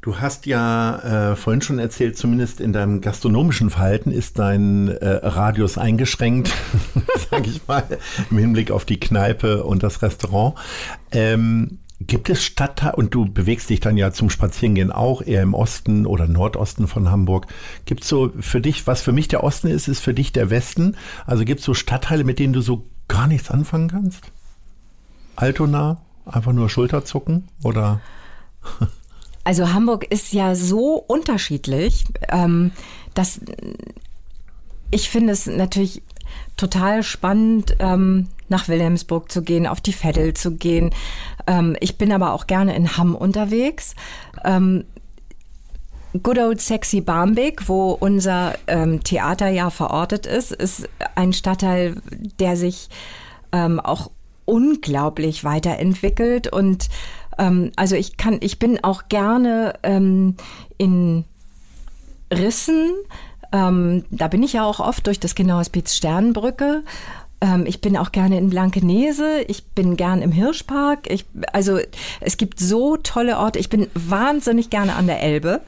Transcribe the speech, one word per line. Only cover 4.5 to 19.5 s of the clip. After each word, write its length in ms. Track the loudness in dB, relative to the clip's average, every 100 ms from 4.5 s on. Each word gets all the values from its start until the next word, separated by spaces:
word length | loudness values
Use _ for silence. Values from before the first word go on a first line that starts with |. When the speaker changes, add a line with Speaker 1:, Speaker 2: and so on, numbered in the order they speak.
| 2 4 4 2
Speaker 1:
äh, 220 | 0 0 0 0
Radius 500 | 0 0 2 0 0
eingeschränkt, 760 | 0 2 0 0 0 2 0 -2 -2 -2 0
<laughs> 400 | -2 0 -2 -2
sag 160 | -2 -2
ich 220 | -6 -2
mal, 160 | -2 -2 -8 -8 -8 0
im 60 | 2
Hinblick 340 | 4 2 2
auf 140 | -2 -2
die 140 | -2
Kneipe 680 | 2 2 2 2 0 0 2
und 180 | 0
das 180 | 0 0
Restaurant. 560 | -2 -2 -2 2 0 -2 -10 -10 -10 -12 -4
Ähm, 680 | 0 2 2 4 2 0 -6 -18 -14
gibt 300 | -2 -2 2
es 160 | 0 0
Stadtteile, 500 | -2 -2 0 -2 0
und 180 | 0
du 120 | 2 0
bewegst 440 | 0 0 0 0
dich 120 | 0
dann 160 | 2 2
ja 160 | 2
zum 160 | 2 0
Spazierengehen 640 | 2 0 2 2 4 2
auch 280 | 2 0 0
eher 200 | 0 2
im 120 | 2
Osten 520 | 2 0 0 0 2 2
oder 220 | 2 2
Nordosten 600 | 2 2 0 -4 -2 -2
von 240 | 2 2
Hamburg. 360 | 4 4 0 -2 -14 -14 -14
Gibt's 240 | -6 -6 0
so 240 | 2 0 -2
für 220 | -2 0
dich, 260 | 0 -2 -2
was 140 | -2
für 100 | 2
mich 160 | 0 2
der 160 | 0
Osten 240 | 0